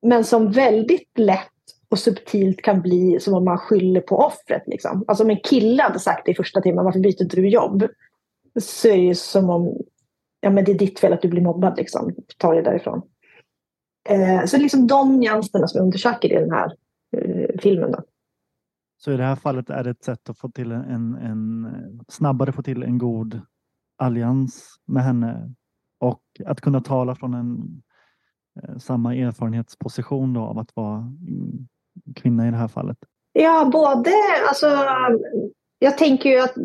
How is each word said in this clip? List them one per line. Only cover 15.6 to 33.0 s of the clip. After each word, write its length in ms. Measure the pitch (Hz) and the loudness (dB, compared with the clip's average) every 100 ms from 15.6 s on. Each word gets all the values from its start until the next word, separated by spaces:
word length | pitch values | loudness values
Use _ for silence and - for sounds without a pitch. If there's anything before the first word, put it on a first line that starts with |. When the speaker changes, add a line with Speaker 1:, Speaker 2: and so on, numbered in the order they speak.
| 160 | 0
Speaker 1:
som 100 | - | 0
jag 60 | 185 | 0
undersöker 460 | 190 240 240 - | 0 -2 0 0
i 40 | - | 0
den 100 | 165 | 0
här, 200 | 165 170 - _ _ _ - | -2 -4 -8 _ _ _ -6
eh, 420 | 180 180 - 190 | -4 -4 -4 0
filmen 320 | 202 175 - | 0 2 0
då. 80 | - - _ _ _ _ _ _ _ _ _ | -4 -10 _ _ _ _ _ _ _ _ _
Speaker 2:
Så 120 | 147 | -6
i 60 | 131 | -2
det 60 | |
här 120 | 127 135 | -2 -2
fallet 340 | 147 127 117 | -4 -4 -6
är 140 | 135 | -8
det 60 | 123 | -6
ett 140 | 120 | -8
sätt 260 | - 120 - | -10 -10 -12
att 80 | 113 | -14
få 120 | 123 | -14
till 220 | 135 117 | -10 -8
en, 100 | 117 | -8
en, 320 | - 117 117 127 | -8 -6 -6 -8
en, 520 | 117 110 110 113 113 - 82 117 - | -8 -6 -6 -8 -10 -12 -16 -20 -20
snabbare 420 | - 147 131 135 | -4 -2 0 -4
få 100 | 135 | -6
till 200 | 131 123 | -8 -8
en 140 | 123 123 | -4 -4
god 440 | 120 113 110 113 - _ _ _ _ _ | -2 -4 -8 -12 -16 _ _ _ _ _
allians 760 | 127 117 117 135 131 - - _ - | -4 -2 0 0 -2 -8 -20 _ -6
med 160 | 135 | -2
henne 500 | 127 120 117 113 117 123 _ _ _ _ | 0 -2 -4 -8 -14 -18 _ _ _ _
och 220 | 123 123 _ - - | -4 -4 _ -16 -10
att 160 | 139 | -4
kunna 200 | 151 135 | -2 -2
tala 340 | - 131 127 127 | -2 -4 -4 -6
från 180 | 127 | -8
en, 480 | 123 120 117 - 156 _ _ _ _ _ _ _ - | -6 -8 -8 -12 -16 _ _ _ _ _ _ _ -20
eh, 140 | - 131 | -18 -16
samma 380 | - 127 117 127 | -8 -4 -4 -4
erfarenhetsposition 1160 | 123 - 113 117 113 - 123 - 120 139 131 | -6 -6 -6 -6 -8 -12 -12 -10 -6 -4 -4
då 80 | 120 | -4
av 160 | 110 110 | -6 -10
att 160 | 113 - | -10 -10
vara, 220 | 107 107 | -8 -8
mm, 720 | 120 151 180 98 92 - 123 _ _ - - - | -10 -14 -12 -10 -10 -12 -16 _ _ -20 -20 -6
kvinna 320 | 127 117 117 | -2 0 -2
i 40 | |
det 60 | 117 | -2
här 100 | 113 | -6
fallet? 300 | - - - | -8 -10 -12